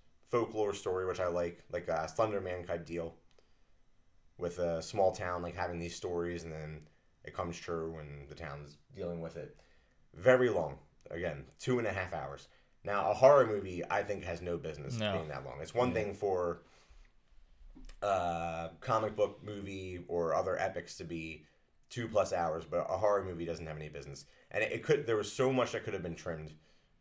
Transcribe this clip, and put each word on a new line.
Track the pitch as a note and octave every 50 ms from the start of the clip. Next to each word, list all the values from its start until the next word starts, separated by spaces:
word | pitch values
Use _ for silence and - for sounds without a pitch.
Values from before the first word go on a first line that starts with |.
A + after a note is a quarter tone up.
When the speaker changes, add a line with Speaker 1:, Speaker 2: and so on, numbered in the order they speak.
| - - - _ - -
Speaker 1:
folklore | - A#2+ A2+ - - A2 G#2+ G2+ F#2+
story, | - - G#2 F#2 F#2 F#2
which | F#2 F2+ F#2
I | F#2 F2+
like, | F2 F2 F2 F2 F2 - - -
like | - F2+ F2 -
a | E2 D#2 D#2+ D#2+
Slender | - - A2+ A2 G#2 G2
Man | F#2+ F#2 F2+ F2+ E2+
kind | F2+ F2+ E2+
of | E2
deal | C#2+ E2 E2+ E2 E2 - - - - - - _ _ - _ - _ - _ _ - _ - _ - _ - - - - -
with | F2 F2 E2+ -
a | F2 E2+ E2+ D#2+
small | E2 - - G#2+ F#2+ F#2
town, | F2+ - G2+ F2+ F2+ F2
like, | F2 F2 E2
having | F#2 F2+ F2 F2 E2+
these | E2+ E2+ -
stories, | - - F#2 F2 E2+ E2+ F2 F2 E2+ E2+
and | E2+ D#2+
then | D#2 D#2 D2+ D#2 D2+ D2+ - - _ _ _ _ _ -
it | - -
comes | - F#2+ F2 E2+ -
true | - - E2+ E2 E2 E2
when | E2 D#2+ D2+ C#2+ D2 D2 C#2+ C#2+
the | D2+
town's | - E2 D2+ C#2 C#2+ D2 C#2+ - - - _ -
dealing | F#2 F#2 E2+ F2 E2+
with | E2 D#2+ - E2+
it. | - - - - - - - - _ _ _ _ - _ -
Very | - F2+ C3 B2+ B2+ B2+ A#2+
long. | G#2+ F2+ D#2+ D2 C2+ C2 - - _ - - -
Again, | - E2+ F2 E2+ D2+ C#2+ B1+ - - -
two | - - B2 B2
and | A#2 G#2+
a |
half | F#2 F#2+ F#2 E2+ -
hours. | D#2+ C2+ C#2 C#2 C#2 - - - - _ _ _ _ -
Now, | F#2+ G2+ G2+ E2+ E2+
a | B2
horror | - C3 C3+ D3 C#3 B2+
movie, | A2 G#2+ G2+ F#2 F#2+ F2+ F2 E2+ -
I | - G#2 G2+
think, | G2+ G#2 F#2 F2+
has | F2+ F2 E2+
no | F2+ F2 F2 E2+
business | - D#2+ D2 C#2+ C#2+ C2+ B2+ A2+
Speaker 2:
No. | G#2+ G#2 G2 F2+
Speaker 1:
being | E2 D2+
that | C#2+ C2 C2
long. | C2 B1 C#2
It's | D#2+ F#2 -
one | A#2 B2+ B2+
Speaker 2:
Yeah. | A#2+
Speaker 1:
thing | A2+ G#2+ G2+ F#2
for | - - G2+ F#2+ F2+ F2+ E2+ E2+ - - - - - - _ - - - - _ - _ _ - - - - - - - - - - - - - -
a | - G2+ G2 F#2 F2 F2 E2+ E2 E2+ E2+ E2 E2 E2 E2+ E2+ -
comic | - - A#2 A2 G#2+ G#2 -
book | - G#2 G2 - - -
movie | G2+ G#2+ G2+ G2 G2 G2 F#2+ F#2+ F#2 F2+ F2+ F2 -
or | F2 F2 E2 E2 D#2
other | F2 F2 F#2+ F#2 -
epics | F2+ - - F2 D#2+ - - -
to | F#2+
be | D#2+ E2+ E2 D#2+ D#2+ D#2 - - - _ _ _ _ _ _ _ _
two | - B2 A#2 F#2
plus | - G2+ F#2+ F#2
hours, | F#2+ F2 E2+ E2 D#2 E2 D#2+
but | - F2 F2 - -
a | F#2 F#2
horror | G#2 G#2 G#2 G2+ F#2+
movie | F#2 F2+ E2 E2+
doesn't | E2+ E2 D#2 E2
have | D#2 D#2
any | D2+ D2+ D2+
business. | D2 D2 C2+ D2 C#2 - - - - - - _
And | - G2+ A2
it, | -
it | - A#2+ -
could, | - D#3 D3 D3
there | - A2+ G#2+
was | G#2 -
so | - - C3 C3
much | C3+ B2+ A#2+ A#2 -
that | A2 -
could | A2+ G2+
have | F#2 E2
been | F2 E2
trimmed, | D#2+ - F2+ E2 D#2 D#2 D#2 D#2 - - _ - _ _ _ _ _